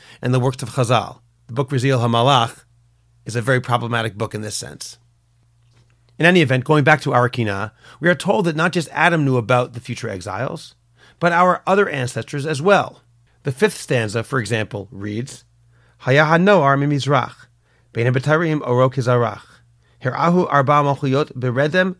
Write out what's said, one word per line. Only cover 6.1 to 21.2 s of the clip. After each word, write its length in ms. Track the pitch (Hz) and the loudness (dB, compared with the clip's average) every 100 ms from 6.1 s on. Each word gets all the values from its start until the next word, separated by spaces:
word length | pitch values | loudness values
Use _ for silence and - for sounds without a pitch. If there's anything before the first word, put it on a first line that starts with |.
| - | 0
In 80 | 160 | 4
any 160 | 185 | 4
event, 220 | 143 131 | 4 0
going 200 | 120 151 | 2 2
back 160 | 147 156 | 4 2
to 120 | - | 2
Ar 160 | 127 123 | 0 0
Kinah, 420 | 123 110 98 107 - - - | 0 -4 -4 -8 -12 -20 -4
we 80 | 160 | -2
are 40 | |
told 300 | 175 175 220 | 0 0 0
that 120 | 180 156 | 0 -2
not 160 | 170 | -2
just 180 | 175 160 | -2 -6
Adam 320 | 143 165 170 | 0 2 2
knew 140 | 139 127 | 2 0
about 340 | 107 123 123 | 2 0 0
the 80 | 117 | -8
future 300 | - 120 113 | -12 -10 -8
exiles, 640 | 98 95 95 127 - - _ _ _ - _ | -10 -8 -8 -8 -10 -16 _ _ _ -20 _
but 140 | 170 | 0
our 300 | 170 180 175 - | 2 2 2 2
other 220 | 196 202 | 2 2
ancestors 560 | 143 123 - 113 147 | 0 -4 -6 -8 -8
as 160 | 135 139 | -4 -2
well. 400 | 165 196 - - _ _ _ _ | 2 2 2 -8 _ _ _ _
The 80 | - | -8
fifth 260 | 127 214 - | -2 -2 -2
stanza, 440 | - 131 110 110 | -4 -2 -2 -4
for 160 | 110 135 | -4 -4
example, 500 | 104 113 107 104 95 | -2 -4 -4 -8 -12
reads, 540 | 95 101 104 131 - _ _ _ _ _ _ | -12 -8 -8 -8 -14 _ _ _ _ _ _
"Haya 240 | - 139 | 0 2
hanoar 520 | 151 165 190 202 139 139 | 4 4 4 4 4 2
mimizrach, 680 | 143 147 127 139 113 - - _ _ _ _ | 0 -2 0 0 -2 -8 -20 _ _ _ _
bein 120 | - 117 | -4 -2
habetarim 540 | 127 135 156 170 151 123 | 0 0 0 0 -2 0
oro 240 | 123 131 | 2 2
kizarach, 540 | 131 120 123 113 101 - - _ _ _ _ | 2 0 0 0 -4 -16 -20 _ _ _ _
herahu 440 | 127 127 165 180 180 | -6 -2 2 2 2
arba 220 | 143 135 | 2 4
malchuyot 600 | 147 143 139 143 131 | 2 2 0 0 0